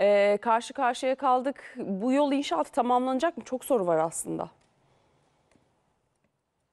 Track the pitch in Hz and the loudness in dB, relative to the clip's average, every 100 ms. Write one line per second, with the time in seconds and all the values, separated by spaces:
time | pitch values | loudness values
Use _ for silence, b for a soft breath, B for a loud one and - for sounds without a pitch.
0 | 202 202 202 208 240 226 - - 247 247 | 2 4 4 2 2 0 -2 -2 -2 0
1 | 262 269 269 254 262 - - 247 - 190 | -2 0 2 2 0 -6 -12 -10 -6 -4
2 | 240 277 285 277 285 330 294 - 240 247 | 0 2 2 0 -2 -2 -2 -2 2 2
3 | 254 262 339 339 - 254 - 254 175 160 | 2 0 -2 -4 -8 -10 -2 0 2 2
4 | 160 - 175 165 170 - _ _ _ _ | 0 -4 -8 -8 -8 -12 _ _ _ _
5 | _ _ _ _ _ _ _ _ _ _ | _ _ _ _ _ _ _ _ _ _
6 | _ _ _ _ _ _ _ | _ _ _ _ _ _ _